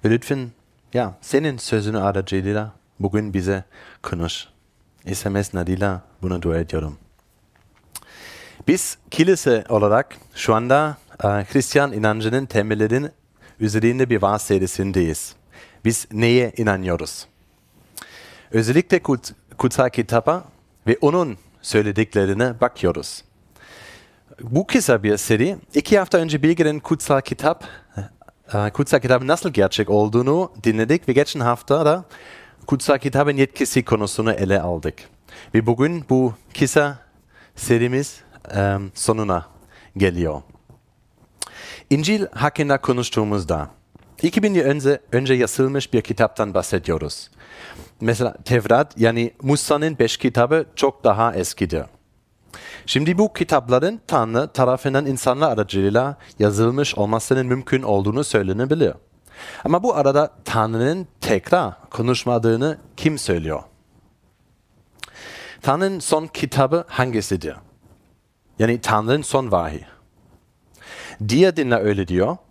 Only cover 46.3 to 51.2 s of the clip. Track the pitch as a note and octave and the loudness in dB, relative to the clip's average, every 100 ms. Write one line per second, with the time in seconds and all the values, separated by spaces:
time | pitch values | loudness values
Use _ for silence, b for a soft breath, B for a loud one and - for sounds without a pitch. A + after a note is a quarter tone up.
46.3 | - G#2+ F#2+ F2 F#2+ E2 E2 D2+ - - | 0 -2 -2 -2 -4 -2 -4 -4 -10 -18
47.3 | B B B B B B _ A2+ A#2 A#2+ | B B B B B B _ -2 0 -2
48.3 | - - B2 G#2+ A#2+ D3 - A2+ A#2 A#2 | -4 0 0 4 2 2 2 2 2 -4
49.3 | _ C3+ C#3+ - D3 D#3 D3 A2+ - C3 | _ -2 -2 0 0 0 0 0 0 -2
50.3 | A#2 A#2+ D#3+ D3+ - C#3 - A#2+ G2+ | 2 2 2 -2 0 -2 2 2 4